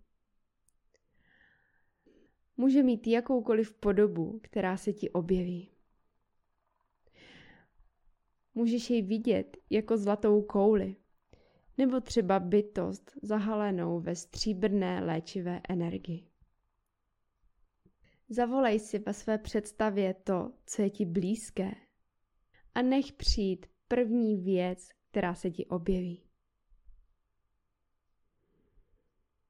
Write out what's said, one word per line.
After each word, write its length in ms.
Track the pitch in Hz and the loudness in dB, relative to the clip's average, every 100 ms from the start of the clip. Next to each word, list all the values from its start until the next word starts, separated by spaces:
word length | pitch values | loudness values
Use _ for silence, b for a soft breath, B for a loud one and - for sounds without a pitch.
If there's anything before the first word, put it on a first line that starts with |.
| _ _ _ _ _ _ _ _ _ _ _ b b b b b b b b b b b b b _ - | _ _ _ _ _ _ _ _ _ _ _ b b b b b b b b b b b b b _ 2
Může 260 | 269 277 | 4 6
mít 240 | 254 226 226 | 6 2 2
jakoukoliv 680 | 233 240 247 220 220 214 | 0 2 0 2 2 2
podobu, 680 | - 202 196 208 165 160 220 | -2 0 4 4 2 -6 -6
která 340 | - 214 185 185 | -8 -4 -2 -2
se 160 | 208 | -4
ti 180 | 202 - | -4 -4
objeví. 640 | 180 170 185 180 175 196 _ _ _ _ _ _ _ _ _ _ _ _ _ _ B B B B B B _ _ _ _ _ _ _ _ | -4 0 0 0 -6 -10 _ _ _ _ _ _ _ _ _ _ _ _ _ _ B B B B B B _ _ _ _ _ _ _ _
Můžeš 360 | 226 233 233 233 | -2 0 0 0
jej 120 | 233 | 0
vidět 540 | 190 220 233 190 - - - | 0 -2 2 0 0 -14 -2
jako 260 | 214 220 226 | -2 0 0
zlatou 460 | 202 208 214 208 | 2 2 4 4
kouli, 540 | 208 202 208 208 190 196 _ _ _ b b b b - | 4 2 4 4 0 -8 _ _ _ b b b b 0
nebo 220 | 262 254 | 2 2
třeba 400 | - 233 185 190 | 0 -2 2 0
bytost 720 | 180 208 208 190 180 190 - - | 4 2 2 -4 -6 -8 -14 -14
zahalenou 800 | 208 214 208 214 208 185 170 170 | -4 -2 -2 -2 -2 -2 -2 -4
ve 160 | 170 175 | -4 -8
stříbrné 880 | - - 214 180 202 202 180 180 | -10 -6 -4 0 0 2 0 -2
léčivé 560 | 175 160 - 190 175 180 - | -2 -4 -6 -8 -6 -8 -6
energii. 640 | 180 170 185 175 170 - _ _ _ _ _ _ _ _ _ _ _ _ _ _ _ _ _ _ _ - | -4 -4 -6 -8 -10 -12 _ _ _ _ _ _ _ _ _ _ _ _ _ _ _ _ _ _ _ -8
Zavolej 460 | 233 240 269 247 214 | -2 0 2 2 2
si 200 | 220 208 | -2 -6
ve 160 | 208 | -6
své 240 | 208 - 214 | -6 -4 -4
představě 760 | - 214 208 - 214 196 190 | -2 -4 -4 -2 0 2 -2
to, 380 | 190 - 180 202 - - | -2 -2 -2 -2 -12 -10
co 160 | - | -2
je 80 | 202 | -2
ti 140 | 202 | -2
blízké, 680 | 180 175 180 226 - - 190 - _ _ _ _ _ _ _ b b | -2 0 -2 -4 -6 -6 -6 -8 _ _ _ _ _ _ _ b b
a 80 | - | -2
nech 300 | 254 269 277 | 2 2 0
přijít 540 | - - 226 196 180 - _ - | -2 -2 0 0 -2 -8 _ -2
první 480 | 247 226 240 220 202 | 0 2 2 2 0
věc, 540 | 185 180 180 185 - _ _ | 0 0 0 -6 -12 _ _
která 240 | 208 180 | -2 -2
se 160 | 180 180 | -2 -6
ti 160 | 165 - | -6 -6
objeví. 560 | 180 170 185 180 175 _ _ _ _ _ - - - _ _ _ _ _ _ _ _ _ _ _ _ _ _ _ _ _ _ _ _ _ _ _ _ | -4 -2 -2 -2 -10 _ _ _ _ _ -20 -20 -20 _ _ _ _ _ _ _ _ _ _ _ _ _ _ _ _ _ _ _ _ _ _ _ _